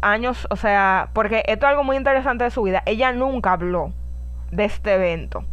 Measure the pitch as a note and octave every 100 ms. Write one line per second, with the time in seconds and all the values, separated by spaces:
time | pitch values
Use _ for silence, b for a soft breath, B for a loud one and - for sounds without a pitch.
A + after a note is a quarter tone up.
0 | G3+ G#3+ B3 B3 - G3 A3 G3+ G3 F#3+
1 | - - G#3 A3 - A3 - C#4+ C4+ C4+
2 | C#4 C4+ C4 A#3+ A#3+ B3 G3+ F#3 - A3
3 | C4 B3 C4 C4 F#3+ F#3 F3 F3+ D#3 -
4 | - - - - - F3 G#3 - G#3+ F#3+
5 | F#3 E3 - - F#3